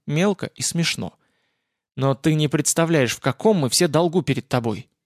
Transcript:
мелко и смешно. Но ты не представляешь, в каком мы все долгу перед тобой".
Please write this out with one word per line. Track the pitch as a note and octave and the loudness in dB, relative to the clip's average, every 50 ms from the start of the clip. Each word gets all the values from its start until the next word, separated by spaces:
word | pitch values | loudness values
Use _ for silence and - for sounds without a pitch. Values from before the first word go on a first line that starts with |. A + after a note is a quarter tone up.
| _ | _
мелко | - D3 D#3+ F#3+ G#3 F#3+ - - | -4 -2 0 0 0 -2 -4 -8
и | - - - | -10 -8 -8
смешно. | C3 - - E3+ E3 - - - G2 F2 - _ _ _ _ _ _ _ _ _ _ _ _ _ _ _ _ | -6 -4 -2 -2 -2 -2 -2 -4 -6 -10 -10 _ _ _ _ _ _ _ _ _ _ _ _ _ _ _ _
Но | C3 C3 C3+ C3 | -2 0 0 0
ты | - - E3 D#3 | 0 0 0 2
не | D#3 D3+ C#3+ | 2 2 0
представляешь, | - D3+ C#3 - - E3+ E3 D#3+ E3 D3 B2+ A2 - | 0 0 -2 0 0 0 0 2 2 2 2 0 -2
в | - | -2
каком | - C3+ - - - A3 G#3+ E3+ | -4 -4 -2 0 2 2 2 2
мы | C3+ A#2+ | 0 0
все | - - F3+ D#3 | 2 2 2 2
долгу | C3+ D#3 F3 E3 D#3+ F#3 | 2 2 2 2 0 0
перед | - - B2+ B2 - - | 0 0 -2 -4 -2 -2
тобой". | - B2 A#2 A2+ G#2 A#2 - _ _ _ _ | -2 -2 0 -2 -4 -6 -10 _ _ _ _